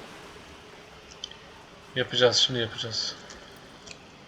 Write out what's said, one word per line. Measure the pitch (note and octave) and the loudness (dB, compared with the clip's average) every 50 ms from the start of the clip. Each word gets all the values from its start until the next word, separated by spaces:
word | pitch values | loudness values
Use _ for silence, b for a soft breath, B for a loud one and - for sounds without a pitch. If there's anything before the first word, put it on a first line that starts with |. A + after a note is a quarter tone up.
| - - - - - - - - - - - - - - - - - - - - - - - - - - - - - - - - - - - - - - - | -12 -12 -12 -14 -14 -14 -14 -14 -14 -14 -16 -16 -16 -16 -16 -16 -16 -16 -16 -16 -16 -16 -14 -12 -12 -12 -12 -14 -16 -16 -18 -18 -18 -18 -18 -18 -18 -4 0
Yapacağız, | B2+ B2 - - B2 B2+ A#2 A2+ | 0 0 2 8 8 10 10 10
şimdi | - - - B2+ A#2+ | 10 8 6 6 4
yapacağız. | A2+ A2 - - - A2 G#2+ - - - - - - - - - - - - - - - - - - - - - - - - - - | 2 2 0 -2 -4 -2 0 0 0 -2 -4 -6 -10 -14 -14 -14 -14 -16 -16 -16 -16 -16 -16 -16 -14 -14 -14 -14 -16 -16 -18 -18 -18